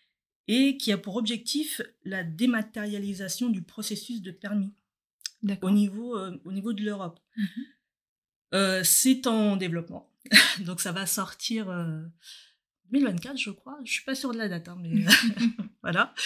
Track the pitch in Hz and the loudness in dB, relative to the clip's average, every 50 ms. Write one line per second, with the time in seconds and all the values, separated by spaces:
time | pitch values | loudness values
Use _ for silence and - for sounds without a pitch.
0 | _ _ _ _ _ _ _ _ _ - 214 254 269 277 269 277 - 226 202 190 | _ _ _ _ _ _ _ _ _ 2 4 6 6 4 4 2 0 0 0 0
1 | - 202 190 247 226 208 240 226 233 - - 294 302 - - - - - _ _ | -2 -4 -4 -2 0 0 -2 -2 -4 -2 -2 -2 -2 -2 -4 -6 -6 -10 _ _
2 | _ 185 196 190 175 165 160 165 240 262 240 220 214 220 - 226 208 208 208 202 | _ -6 -6 -4 -4 -6 -2 2 2 4 4 2 0 -2 -6 -6 -6 -4 -4 -4
3 | 202 202 196 180 196 185 - - 247 247 214 185 170 - - - 208 - 214 - | -4 -4 -6 -6 -6 -6 -4 -2 0 0 0 0 -2 -8 -10 -8 -6 -6 -6 -6
4 | - - 240 220 175 185 175 - - 196 208 208 190 202 208 _ _ _ _ _ | -6 -8 -8 -8 -8 -10 -12 -10 -6 -2 0 0 0 0 -4 _ _ _ _ _
5 | _ _ _ _ - - - _ 226 202 202 190 190 185 202 208 208 196 190 214 | _ _ _ _ -12 -12 -8 _ -4 -2 -2 -2 0 2 4 4 4 2 0 -6
6 | 233 247 240 202 190 185 180 - - 175 190 196 196 233 226 196 208 208 208 196 | -6 -6 -4 -4 -4 -6 -8 -10 -10 -8 -8 -6 -4 -4 -4 -2 -2 -4 -4 -4
7 | 185 170 160 - _ _ _ 226 202 185 - 233 285 - _ _ _ _ _ _ | -6 -8 -10 -12 _ _ _ -4 -4 -2 -4 -8 -12 -12 _ _ _ _ _ _
8 | _ _ _ _ _ _ _ _ _ _ - 196 196 190 190 185 180 - - - | _ _ _ _ _ _ _ _ _ _ 0 2 2 2 2 2 4 4 4 6
9 | - 262 262 262 - 254 226 220 214 208 196 190 190 180 165 170 165 - - - | 6 6 4 4 4 2 2 4 4 4 4 2 0 0 -2 -4 -4 -6 -12 -16
10 | - _ _ _ _ - - - - - - 180 190 175 180 165 - 190 165 190 | -16 _ _ _ _ 6 6 6 6 6 2 -2 -4 -6 -4 -4 -4 -2 -2 -2
11 | 196 175 - 202 190 - - - - - 226 226 214 185 180 175 170 165 156 156 | -2 -2 0 -2 -2 -4 -6 -8 -6 -4 -4 -4 -4 -4 -4 -4 -4 -4 -4 -6
12 | 160 165 165 _ - - - - - - _ _ _ _ _ _ _ 180 220 285 | -10 -12 -16 _ -20 -20 -20 -20 -20 -20 _ _ _ _ _ _ _ _ 2 4
13 | 277 240 180 170 - 254 277 247 - 214 180 - _ 262 277 302 254 - - - | 4 4 2 -2 -4 -6 -4 -4 -4 -4 -6 -10 _ -18 -16 -14 -6 -4 -4 -4
14 | - 269 262 269 - 254 226 226 220 202 180 165 170 175 175 180 175 165 165 208 | -2 -4 -4 -4 -2 -4 -2 -2 -2 -2 -4 -6 -8 -10 -12 -10 -4 0 2 2
15 | 165 175 214 - 240 226 208 - 233 226 - - 190 - - _ - 175 170 190 | 6 6 6 6 6 2 0 2 0 0 0 -2 -8 -12 -12 _ -4 -2 0 0
16 | 233 - - - - | 0 0 -2 -4 -2